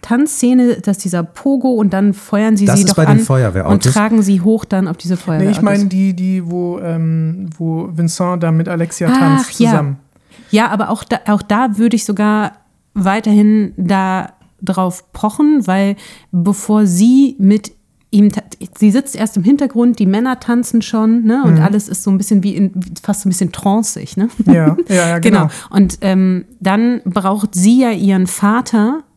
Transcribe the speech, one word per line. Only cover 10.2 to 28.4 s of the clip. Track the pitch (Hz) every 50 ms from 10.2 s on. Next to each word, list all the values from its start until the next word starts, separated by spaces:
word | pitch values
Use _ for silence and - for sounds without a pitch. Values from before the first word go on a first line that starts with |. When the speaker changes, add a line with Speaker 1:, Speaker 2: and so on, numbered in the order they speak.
| _ _ _ - - _
Speaker 1:
Ja, | - 208 226 240
aber | 202 202 220 -
auch | 214 - -
da, | _ 240 - - -
auch | 208 196
da | - - 208 214 254 254 202 196
würde | 226 233 233
ich | 220 -
sogar | - 202 190 214 214 214 214 214 - - _ _ _ _ _ _ _ _
weiterhin | 208 185 190 196 220 214 220 208 208 208 214 214 214 208 - -
da | - 185 170 196 190 190 190 185 190 - - _ _ _ _ _ _
drauf | - 190 185 190 185 180 180 - _ _
pochen, | _ - - 214 208 - 302 294 302 285 208
weil | 175 185 190 196 196 202 - - - - - _ _
bevor | - 180 170 196 202 - - - 214 214 214
sie | 196 175 175 208 233 254 269 277 262 254 277
mit | 196 190 208 214 208 - - _ _ _ _ _ _ _
ihm | - 202 208 208
ta-, | - - - - - _ - - -
sie | - 208 214
sitzt | 190 262 277 - -
erst | - 220 214 -
im | 202 170
Hintergrund, | 208 277 285 285 254 - 226 240 247 233
die | - 202
Männer | 185 196 214 233 262 254 254
tanzen | - - 240 240 240 - - 233 208
schon, | - - 220 220 220 226 240 226
ne? | 214 233 269 277
Und | 165 165
Speaker 3:
Mhm. | 160 156
Speaker 1:
alles | 196 202 214 208 -
ist | 185 - -
so | 202
ein | 190 190
bisschen | 202 - 220 196 180
wie | 202 196
in, | - 202 190 - 185 180 - 170 -
fast | - - 202 - -
ein | 196
bisschen | 180 - 190 175
tranceig, | - - - 202 185 226 220 - - - - - -
ne? | - 196 240 - - 208
Speaker 3:
Ja, | - - 170 160 156 165 330 339
ja, | - 196 180 175 170
ja, | 170
Speaker 1:
<laughs> | 170
Genau. | 165 233 208 185 160
Speaker 3:
genau. | 151 - - - -
Speaker 1:
Und, | - 202 196 180 - -
ähm, | - 196 190 190 190 185 185 180 180 _ - _
dann | 185 190 190 208 226 240 247 233 -
braucht | 190 175 208 185 190 196 208 202 214 -
sie | 180 180 214 240 254
ja | 262 233
ihren | 220 180 - 196 196 190 185
Vater. | 180 - -